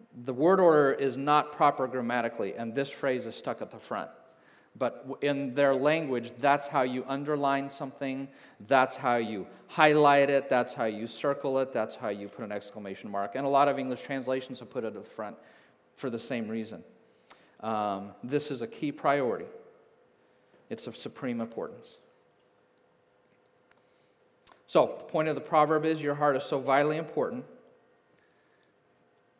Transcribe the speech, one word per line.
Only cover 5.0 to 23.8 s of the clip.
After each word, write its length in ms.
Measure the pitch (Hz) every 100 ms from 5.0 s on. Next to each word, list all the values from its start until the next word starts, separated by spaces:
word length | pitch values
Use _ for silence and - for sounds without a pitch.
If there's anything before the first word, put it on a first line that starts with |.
| 131
w-, 100 | -
in 320 | 143 139 139
their 200 | 123 143
language, 580 | 131 143 160 147 123 117 113
that's 280 | 139 143 -
how 160 | 147
you 200 | 131 127 123
underline 600 | 139 143 151 139 139 139
something, 580 | - 135 - 139 131 135 - - -
that's 340 | 104 131 131
how 220 | - 135 120
you 300 | 110 107 92 - -
highlight 600 | - 156 151 147 143 139
it, 220 | 139 139
that's 240 | 127 123
how 100 | -
you 220 | 113 104 113
circle 540 | - 147 139 143 131
it, 120 | 131
that's 240 | 123 110 -
how 120 | 117
you 200 | 101 101
put 160 | -
an 80 | 110
exclamation 580 | 104 - 107 101 98 107
mark. 260 | 101 101 131
And 100 | 139
a 20 |
lot 200 | 139 143
of 100 | 135
English 240 | 131 123
translations 560 | - 135 123 131 127 127
have 100 | 117
put 160 | 131
it 40 | 110
at 60 |
the 60 | 104
front 340 | - - 107 - - - _ _ _
for 160 | - 135
the 80 | 117
same 280 | - 120 107
reason. 380 | 113 107 80 - _ _ _ _ - _ -
Um, 520 | 110 107 104 98 101 -
this 280 | 120 143 147
is 100 | 127
a 60 | 113
key 260 | - 151
priority. 540 | 143 151 143 127 90 87 - - _ _ _ _ _ _ _ _ _ _
It's 180 | 113 -
of 80 |
supreme 460 | - - - 131 117
importance. 560 | 117 110 80 101 - - _ _ _ _ _ _ _ _ _ _ _ _ _ _ _ _ _ _